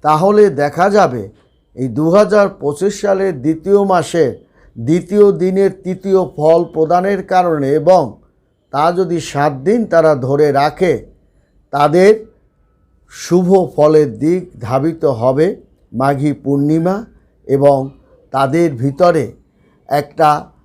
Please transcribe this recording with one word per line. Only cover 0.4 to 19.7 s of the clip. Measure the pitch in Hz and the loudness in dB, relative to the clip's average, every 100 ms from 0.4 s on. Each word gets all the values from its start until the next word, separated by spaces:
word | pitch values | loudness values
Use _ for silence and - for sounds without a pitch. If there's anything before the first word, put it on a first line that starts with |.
| 208 | 2
দেখা | 139 147 147 185 | 2 -4 0 0
যাবে | 208 175 123 98 _ _ _ _ | 2 0 -2 -12 _ _ _ _
এই | - 131 | -10 -8
দু | 113 156 | -4 0
হাজার | 185 208 208 196 | 2 2 2 0
পঁচিশ | 196 139 147 196 196 | -2 -8 -4 -4 -4
সালের | 202 196 190 156 | -2 -2 -2 -4
দ্বিতীয় | 131 160 160 202 | -4 -4 0 2
মাসের | 202 180 156 170 143 92 _ _ _ - | 2 0 0 -2 -2 -4 _ _ _ -12
দ্বিতীয় | 117 170 180 208 202 | -2 -2 0 2 2
দিনের | 175 180 190 196 190 | 2 -2 0 -2 -2
তৃতীয় | 175 185 196 190 185 - | -10 -10 -2 0 0 -2
ফল | 151 165 | 2 2
প্রদানের | 175 156 160 175 190 196 | 0 -4 0 0 0 -4
কারণে | 185 185 180 160 135 | -2 0 0 0 0
এবং | 151 147 185 135 87 _ _ _ _ _ | 0 4 2 2 -8 _ _ _ _ _
তা | 135 156 | -2 -2
যদি | 175 185 175 | 0 -2 -4
সাত | - 143 147 | -6 -2 -2
দিন | 135 135 233 220 | -2 -2 -2 0
তারা | 165 160 | 2 2
ধরে | 147 123 139 151 | 0 -2 0 0
রাখে, | 143 147 151 185 123 - _ _ _ _ _ _ | 2 -2 -2 -2 -2 -6 _ _ _ _ _ _
তাদের | 139 147 160 190 220 - _ _ _ _ _ _ _ _ | 0 2 4 4 2 -2 _ _ _ _ _ _ _ _
শুভ | - - 175 180 190 170 - | -18 -2 -2 2 2 0 0
ফলের | 151 156 147 107 | 4 4 2 -2
দিক | 147 180 180 - | -2 -2 -6 -14
ধাবিত | 98 131 147 156 | -4 -2 -2 -2
হবে | 156 123 123 131 165 247 _ _ _ | -4 0 -2 0 0 -2 _ _ _
মাঘী | 110 135 143 147 | -4 -2 0 -2
পূর্ণিমা | 143 135 139 143 160 165 196 233 _ _ _ - | -4 -4 -2 0 0 -2 -4 -8 _ _ _ -4
এবং | 135 139 139 135 135 _ _ _ | 2 2 2 -2 -12 _ _ _
তাদের | 131 139 151 170 | -4 -2 0 -2
ভিতরে | 131 135 139 180 165 113 - _ _ _ | -2 -6 0 2 2 -4 -10 _ _ _